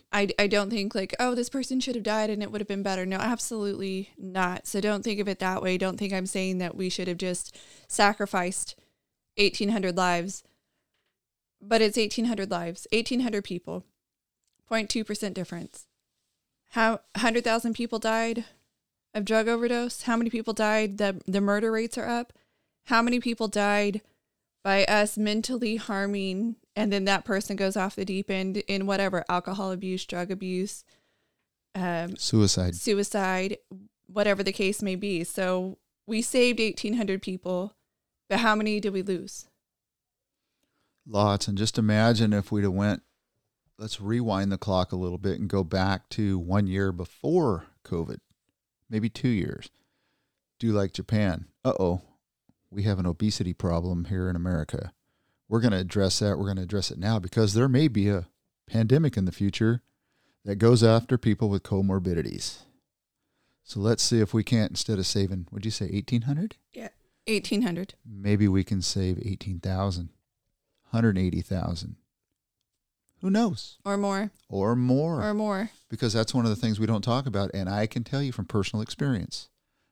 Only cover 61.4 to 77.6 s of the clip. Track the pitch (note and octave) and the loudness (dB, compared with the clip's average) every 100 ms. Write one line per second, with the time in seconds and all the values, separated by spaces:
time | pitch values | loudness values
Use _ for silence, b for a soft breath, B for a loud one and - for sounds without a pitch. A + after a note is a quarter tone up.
61.4 | G#2+ G2 - G2 G2 F#2+ F2+ E2+ A#1+ - | 2 0 0 2 2 2 0 0 -2 -6
62.4 | - - - _ _ _ _ _ _ _ | -8 -10 -20 _ _ _ _ _ _ _
63.4 | _ _ - G2+ G#2 A2+ - A#2 G#2 A2+ | _ _ -10 -2 2 2 4 4 4 2
64.4 | G#2 A#2 G#2 - - G#2 F#2 G#2 G2 F#2+ | 2 2 2 -2 -2 -2 0 0 0 -2
65.4 | E2+ G2+ G#2+ - F#2 G2 - A#2+ A#2 C#3+ | -6 -8 -6 -4 -2 -2 0 -2 0 -2
66.4 | G#3+ - _ - A3 _ _ _ - G#3 | -4 -8 _ -16 -16 _ _ _ -2 -2
67.4 | - G#3 A3+ E3+ F#3+ - - G2+ G2+ G#2 | 0 0 0 -2 -8 -14 -18 -4 2 4
68.4 | G#2 F#2+ F#2+ G2 F2+ - F#2 F2+ F#2 F#2+ | 6 4 2 0 0 0 0 -2 -4 -6
69.4 | - F2+ F#2 F#2 G2 F2+ E2 - _ _ | -6 -6 -4 -2 -2 -2 -8 -14 _ _
70.4 | _ _ _ _ _ A#2 A2+ F#2 F#2 E2+ | _ _ _ _ _ 2 4 4 0 0
71.4 | - F#2+ E2 E2+ A2+ - _ _ _ _ | -2 -4 -4 -6 -8 -14 _ _ _ _
72.4 | _ _ _ _ _ _ _ _ F#3 G3+ | _ _ _ _ _ _ _ _ 0 2
73.4 | A#3 C#3+ - - G3 G3+ G3+ G3 G#3+ - | 2 0 -10 -12 -4 0 0 0 -4 -8
74.4 | _ G2 G2+ A#2+ B2 B2+ D#3+ D#3 G#3+ G#3 | _ 0 2 2 4 2 2 0 0 0
75.4 | G#3+ G3 A3 - _ A2+ A#2+ A2 A2+ C3 | -2 -2 -4 -8 _ -4 0 2 2 2
76.4 | A#2 G#2 A#2 G#2+ A2 A2 G2 A#2+ C3+ G2 | 2 2 0 0 2 0 0 0 0 -2
77.4 | G2 G2 | -2 -2